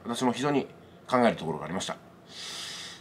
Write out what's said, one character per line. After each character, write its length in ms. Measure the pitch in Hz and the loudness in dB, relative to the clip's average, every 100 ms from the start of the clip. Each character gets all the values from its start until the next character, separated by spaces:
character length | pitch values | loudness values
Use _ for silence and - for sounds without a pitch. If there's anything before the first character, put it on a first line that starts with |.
私 200 | 104 117 | -6 0
も 80 | 127 | 2
非 80 | 117 | 2
常 100 | 147 | 2
に 160 | 143 135 - - - - | 2 0 -6 -20 -18 0
考 120 | 127 | 4
え 120 | 120 | 6
る 60 | 82 | 4
と 80 | |
こ 80 | 80 | -2
ろ 60 | 76 | -4
が 60 | |
あ 40 | 73 | -4
り 60 | |
ま 60 | 92 | -4
し 60 | - | -4
た。 100 | - - - - - - - - - - - | -6 -12 -20 -18 -14 -10 -10 -10 -10 -12 -4